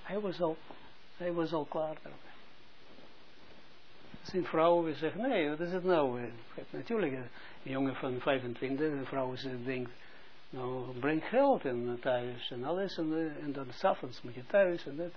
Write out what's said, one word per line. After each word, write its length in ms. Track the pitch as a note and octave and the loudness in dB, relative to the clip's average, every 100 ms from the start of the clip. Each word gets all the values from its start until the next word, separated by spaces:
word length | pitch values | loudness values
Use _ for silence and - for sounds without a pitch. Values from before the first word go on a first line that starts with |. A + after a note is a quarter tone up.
Hij 160 | - F#3+ | -2 -2
was 220 | G#3 D#3+ | -2 0
al, 160 | E3+ D#3+ - - - - - - | 0 0 -6 -10 -12 -12 -12 -4
hij 140 | F3+ | 0
was 220 | E3+ D#3+ | 2 2
al 120 | D#3+ C#3+ | 2 0
klaar 300 | E3 D#3 D#3 | 0 0 -2
daarmee. 260 | - C#3 - - - - - - - - - - - - - - - - - - - - | -10 -12 -12 -12 -12 -12 -12 -12 -12 -12 -12 -12 -14 -14 -12 -12 -12 -12 -12 -10 -10 -10
Zijn 240 | - F#3 E3+ | -2 0 2
vrouw, 380 | D#3+ E3 F3 | 6 8 8
we 100 | E3 | 6
zeggen, 280 | C#3 D#3 E3 | 0 -2 0
nee, 280 | B3 A3+ D3 | 2 4 2
wat 100 | D#3 | 2
is 120 | E3+ | 0
het 120 | F#3 | 0
nou? 380 | F3+ F3 C#3 B2 | 4 6 6 2
Eh, 420 | A#2+ A2+ - - C3+ | -4 -6 -10 -10 -8
natuurlijk, 440 | - B2+ A3+ E3+ | -8 -2 2 2
eh, 60 | C3 B2 - - - | 0 -6 -10 -12 -10
een 80 | C#3+ | -4
jongen 240 | C3+ C3+ B2 | 0 0 0
van 240 | C#3 B2 | -2 0
vijfentwintig, 720 | D3 C3+ A#2+ A#2+ C3 C3+ D#3 | 2 2 2 -4 -2 2 2
een 140 | C#3+ B2+ | 0 -2
vrouw, 300 | C#3 C3 B2+ | 0 0 -2
ze 280 | C3+ B2+ | -4 -4
denkt, 280 | A#2+ C3 B2 - - - - - - | -2 -2 -4 -8 -12 -14 -14 -14 -10
nou, 500 | C3 B2+ B2+ B2 B2+ | -4 -2 -2 -4 0
breng 280 | C3+ D#3 - | 2 2 4
geld 380 | A#3 C#4 A3+ C#3+ | 6 8 6 4
en, 280 | A#2+ B2 A#2+ | 0 0 0
eh, 60 | |
thuis 500 | C3+ B2 B2 B2 - | 2 2 0 -4 -6
en 120 | B2 | -4
alles, 340 | C3 F3 G3 F#3 | -2 0 0 0
en, 160 | D#3+ | 0
eh, 300 | D#3+ D#3+ D3 | 2 0 -2
en 80 | D3 | -4
dan 200 | C#3 B2+ | -4 -6
's 120 | - | 0
avonds 380 | F#3 - C3 - | 2 2 -2 -8
moet 140 | B2 A#2 | -8 -10
je 100 | B2 | 2
thuis 400 | G3+ F#3+ E3+ - | 6 6 6 -4
en 100 | C#3+ | -4
dat, 160 | E3+ | -6